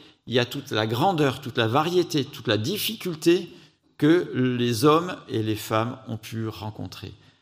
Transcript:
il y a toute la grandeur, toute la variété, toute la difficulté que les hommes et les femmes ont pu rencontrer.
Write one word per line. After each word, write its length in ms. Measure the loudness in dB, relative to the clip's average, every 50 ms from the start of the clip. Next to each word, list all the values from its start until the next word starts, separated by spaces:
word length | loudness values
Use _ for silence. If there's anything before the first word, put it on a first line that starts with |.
| -20 -20 -20 _ -6
il 80 | 0 0
y 40 | 0
a 60 | 0
toute 240 | 0 -4 -10 -8 -4
la 160 | -2 0 0
grandeur, 560 | 0 0 2 2 2 2 2 2 0 0 -2
toute 160 | -8 -6 -2
la 100 | 0 0
variété, 580 | 2 2 0 0 2 2 0 0 0 0 -2 -4
toute 220 | -4 -8 -6 -2
la 100 | 0 0
difficulté 960 | 0 0 -2 -4 -2 -4 -4 -6 -6 -6 -8 -4 0 4 4 4 4 2 -6 -14 -20 -20 _ _ _ _ _ _
que 320 | 2 4 4 4 4 2 0 0
les 500 | 0 0 2 2 2 0 0 2 4 6
hommes 320 | 6 6 6 4 0 -8 -10 -8 -6
et 120 | -4 -2
les 140 | 0 0 -2
femmes 420 | -2 -2 0 0 0 0 0 -4 -8 -10
ont 100 | -10 -10
pu 300 | -10 -10 -10 -8 -8 -6
rencontrer. 680 | -8 -8 -8 -10 -10 -10 -10 -12 -12 -12 -12 -14 -14 -16 -16 _ _ _ _